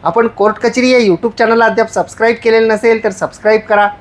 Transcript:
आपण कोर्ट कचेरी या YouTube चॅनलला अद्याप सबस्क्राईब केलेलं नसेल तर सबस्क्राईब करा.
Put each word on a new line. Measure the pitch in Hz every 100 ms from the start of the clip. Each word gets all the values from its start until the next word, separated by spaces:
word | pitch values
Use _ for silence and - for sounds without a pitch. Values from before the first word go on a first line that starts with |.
आपण | 156 226 233
कोर्ट | - 208
कचेरी | 208 233 254 254
या | 254
YouTube | 214 170 233 208
चॅनलला | 226 226
अद्याप | 226 220 220
सबस्क्राईब | 196 170 - 226 226
केलेलं | 233 226 226
नसेल | 214 233 220
तर | 262
सबस्क्राईब | 190 156 - 214 220
करा. | 220 208 208 208